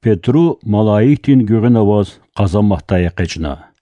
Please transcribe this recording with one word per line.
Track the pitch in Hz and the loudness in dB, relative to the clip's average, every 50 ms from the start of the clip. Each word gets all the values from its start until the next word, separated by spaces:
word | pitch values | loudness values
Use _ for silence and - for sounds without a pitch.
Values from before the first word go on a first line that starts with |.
Петру | _ 117 107 87 - - 123 156 170 170 - _ - | _ 0 -2 -2 -2 -2 0 2 2 0 -2 _ -6
малаиктин | 110 104 104 107 107 104 107 110 131 147 - - - 139 131 120 | -4 -2 0 0 0 2 2 2 0 0 0 0 0 2 2 2
гюгын | 101 113 113 107 120 120 | 2 0 0 2 2 2
аваз | 113 107 101 104 104 101 - - - _ _ _ | 2 2 2 2 0 0 -2 -8 -20 _ _ _
қаза | - 104 92 80 104 104 | -4 -2 0 0 0 0
махтая | 104 98 - - - 98 90 90 87 | 0 0 -2 -4 -4 -2 -2 -2 -2
қечна. | - - 90 82 - - 80 73 69 76 - _ _ _ | -4 -6 -8 -8 -6 -8 -8 -10 -10 -12 -16 _ _ _